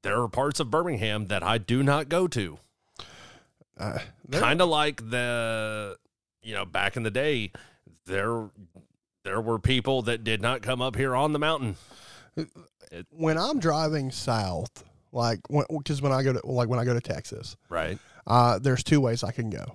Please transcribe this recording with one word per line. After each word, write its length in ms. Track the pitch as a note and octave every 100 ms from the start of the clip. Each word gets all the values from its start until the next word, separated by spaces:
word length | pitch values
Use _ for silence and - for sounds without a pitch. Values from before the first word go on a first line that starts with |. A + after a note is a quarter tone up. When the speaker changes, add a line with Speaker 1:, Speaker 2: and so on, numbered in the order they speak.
Speaker 1:
there 180 | G2 G#2+
are 80 | A#2
parts 300 | - C#3+ C#3+
of 100 | C3+
Birmingham 560 | D3 F3 B2 A2 G#2+ G2+
that 160 | G2+
I 140 | E2+ A#2
do 260 | G2 B2
not 240 | C#3 C#3+ C#3+
go 180 | E3+ F3+
to. 300 | B2 F#2 D2 _ _ _ - - - - - _ _ _ -
Speaker 2:
Uh, 220 | G2+ - - - -
there 140 | C#3+
Speaker 1:
Kinda 220 | A#2+ D#3+ F3+
like 440 | D3+ D3+ D3 A2+
the, 880 | B2 B2 A#2+ A2+ A2+ A2 G#2+ G#2 F#2+ _ _ _ _
you 120 | A2
know, 120 | G#2 F#2
back 300 | F#2 G2 B2
in 80 |
the 80 | A2+
day, 400 | G#2+ D3 C3+ G#2 - - _ - E2+ -
there, 440 | F#2+ G#2 A#2 G#2+ G#2 F2+ - _ _ _ _
there 180 | G2 G2+
were 180 | A2+ A2+
people 420 | - C3 B2+ C3+
that 200 | A#2 A#2
did 180 | A2+ A2
not 200 | A2+ C3
come 200 | G#2+ B2+
up 140 | B2+ G#2+
here 180 | C3+ B2+
on 180 | D3+
the 60 | D3
mountain. 360 | D3+ D#3+ B2 F#2 - - - - - -
Speaker 2:
Uh, 60 | D#3+ - E3 _ -
Speaker 1:
It 140 | E2+ F#2
Speaker 2:
when 280 | D#3 D#3+ D#3+
I'm 220 | G#3+ D4
driving 520 | E3 D3+ D#3+ D#3 C3
south, 720 | - - A2+ F#2+ E2+ A2+ - - _ _
like, 280 | A#2+ A#2 A2 -
when, 160 | D3 C#3 D#3
'cause 180 | C#3 C#3+
when 100 | C#3
I 100 | C3
go 100 | C3+
to, 80 | B2+ -
like, 220 | B2+ A#2
when 100 | B2
I 60 | A#2+
go 80 |
to 80 | A#2+
Texas, 560 | - D#2 - - - - _
Speaker 1:
Right. 280 | E2+ D#2+ F#2 - - -
Speaker 2:
uh, 320 | A#2+ A#2+ G2+
there's 240 | C3+ B2+
two 180 | - D3
ways 220 | B2+ A#2
I 80 | G2
can 180 | A#2+ A2+
go. 160 | D#2+ -